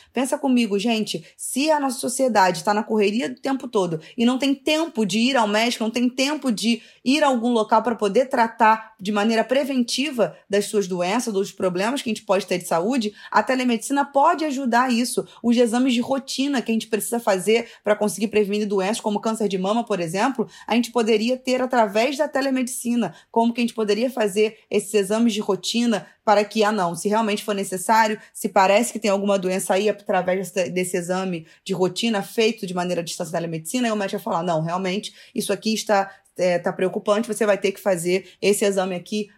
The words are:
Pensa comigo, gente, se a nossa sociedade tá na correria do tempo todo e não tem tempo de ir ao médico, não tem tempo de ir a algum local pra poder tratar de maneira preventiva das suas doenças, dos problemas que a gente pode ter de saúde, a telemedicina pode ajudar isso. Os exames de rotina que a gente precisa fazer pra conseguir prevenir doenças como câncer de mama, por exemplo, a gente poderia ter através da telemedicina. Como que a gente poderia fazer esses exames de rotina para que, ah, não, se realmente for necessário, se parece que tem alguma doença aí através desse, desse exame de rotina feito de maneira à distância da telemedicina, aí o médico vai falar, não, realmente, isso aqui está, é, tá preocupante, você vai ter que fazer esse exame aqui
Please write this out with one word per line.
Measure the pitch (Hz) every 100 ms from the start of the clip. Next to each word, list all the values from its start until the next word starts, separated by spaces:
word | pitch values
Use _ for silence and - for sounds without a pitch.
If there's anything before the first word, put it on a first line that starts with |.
| -
Pensa | 233 262 294
comigo, | 285 247 226 202
gente, | 226 220 208 165 -
se | - - 254 302
a | 294
nossa | 277 240
sociedade | 262 - 262 208 185 170
tá | 214
na | 208
correria | 226 220 202 214 285
do | 254
tempo | 277 269 254
todo | 214 175 160 - -
e | 233
não | 254
tem | 269
tempo | 277 - 311 330 226 208
de | 202
ir | 240
ao | 262 214
médico, | 208 233 233
não | 220
tem | 240 247
tempo | 247 269 302 277
de | 196 214 226 - _
ir | - 294
a | 294
algum | 254 240
local | 233 214 220
pra | 226
poder | 220 208 196 262
tratar | 254 226 - 220 220 - -
de | 190
maneira | 208 214 226
preventiva | 214 262 277 262 240 - 294 254 175 - -
das | 196 202
suas | 214 185
doenças, | 185 180 226 233
dos | 196 196
problemas | - 190 180 208 277
que | 247
a |
gente | 214 -
pode | 190 185
ter | 180
de | 180
saúde, | 165 196 277 208 - -
a | 214
telemedicina | 214 262 254 226 - 277
pode | 277 277 302 330
ajudar | 311 262 262 233 262
isso. | 233 247 - - -
Os | 233 240
exames | 240 240 262
de | 240
rotina | 240 269 - - 277 269
que | 208
a |
gente | 226 -
precisa | 214 - 233
fazer | 226 190 180 233 233 -
pra | 208 208
conseguir | 214 - 214
prevenir | 208 196 208 208
doenças | 196 190 233
como | 220 202
câncer | 226 220 208
de | 190
mama, | 185 233
por | 226 196
exemplo, | 165 190 247 247 202 - -
a |
gente | 226 233
poderia | 247 226 220 226 254
ter | 254 254
através | 247 254 214 208 254 277
da | 294
telemedicina. | 269 269 262 247 - 233 240 190 - _
Como | 233 233
que | 233
a |
gente | 233
poderia | - 214 208 247
fazer | 240 214 190 214 214 -
esses | 202 -
exames | 214 190 220 233
de | 208
rotina | 208 185 - 226 240 202 - _
para | - 208
que, | 208 220
ah, | 208
não, | 214 175
se | 170 202
realmente | 208 220 208
for | -
necessário, | 202 196 185 - 220 220 214 -
se | - 208
parece | 202 190 202 233
que | 214
tem | 208
alguma | 196 202 196
doença | 185 190 190
aí | 190 208
através | 202 - 190 180 185 180
desse, | 202 175
desse | 180 180 185
exame | 170 185 190 170 160 _
de | -
rotina | 185 185 180 233 208
feito | - - 220 226 185
de |
maneira | 180 180 175
à |
distância | 170 - 165
da | 170
telemedicina, | 170 165 160 254 240
aí |
o | 214
médico | 196 202
vai | 226
falar, | 180
não, | 180 160
realmente, | 165 180 190 196 - - -
isso | - -
aqui | 196 220
está, | 214 - 202 196 - _ -
é, | 180 175
tá | 180
preocupante, | 180 185 208 208 208 226
você | 208
vai | 214 196
ter | 196
que | 196
fazer | 202 180 175 185 - -
esse | 190 202
exame | 202 190 185
aqui | 180 180 214 208